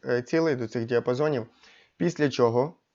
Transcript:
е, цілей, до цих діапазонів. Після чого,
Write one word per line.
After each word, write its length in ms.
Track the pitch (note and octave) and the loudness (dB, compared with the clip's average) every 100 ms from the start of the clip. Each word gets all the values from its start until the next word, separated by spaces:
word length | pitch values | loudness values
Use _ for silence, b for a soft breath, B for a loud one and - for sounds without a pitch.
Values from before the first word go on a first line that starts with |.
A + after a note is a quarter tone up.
| C3 | -4
е, 160 | B2 | -4
цілей, 340 | B2 D#3+ E3 B2+ | 0 0 0 -2
до 120 | A2+ | -4
цих 180 | B2 A#2 | -6 -2
діапазонів. 600 | A#2+ A2+ B2+ D3+ C3+ A2 b b b b b | -2 0 0 0 -2 -6 b b b b b
Після 320 | E3+ D#3+ D3 | -4 0 0
чого, 440 | B2 A#2+ A#2+ D3 - _ | 4 4 4 0 -4 _